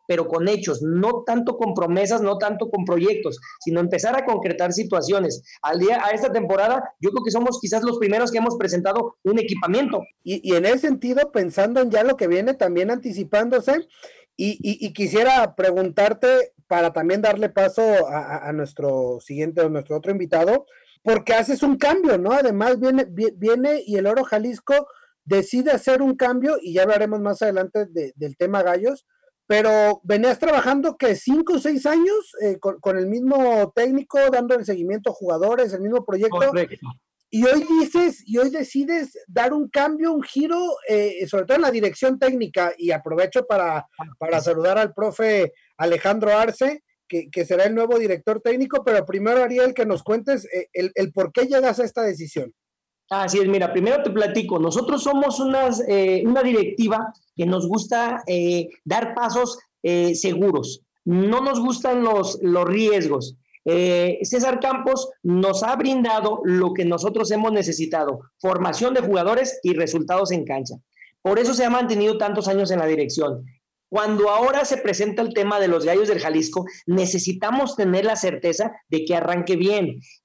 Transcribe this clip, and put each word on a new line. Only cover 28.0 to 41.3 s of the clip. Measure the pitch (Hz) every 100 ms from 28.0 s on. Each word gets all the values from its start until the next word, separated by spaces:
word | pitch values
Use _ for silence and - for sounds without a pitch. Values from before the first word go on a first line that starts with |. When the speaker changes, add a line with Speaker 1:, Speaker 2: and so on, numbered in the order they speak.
| 139 143
Speaker 2:
del | 147 135
tema | 180 196
Gallos, | 180 180 226 277 _ _ _ _ -
pero | 214 220 214 208 202
venías | 180 208 247 247
trabajando, | 330 294 254 277 311 -
¿qué? | 247
¿Cinco | 190 - 302 330
o | 330
seis | 294 285 285
años, | 330 359 427 - -
eh, | 208 185
con, | 196 190
con | 202 190
el | 185
mismo | 233 262 277 254 220 202
técnico, | - 247 269 285 277 277
dando | 247 240
el | 247 208
seguimiento | 185 170 208 214
a |
jugadores, | - 180 165 196 240 233
el | 185
mismo | 202 240
proyecto? | 240 190 214 175
Speaker 1:
Correcto. | - 175 160 - 123 - _ _ _
Speaker 2:
Y | 220
hoy | 254 294 311 320
dices, | 294 349 349 - -
y | 233
hoy | 262
decides | 302 262 269 277 339 277 - -
dar | 190 254
un | 302 294
cambio, | 285 294 311 330
un | 311
giro, | - 269 311 339 359 277 -
eh, | 208 208 180
sobre | 175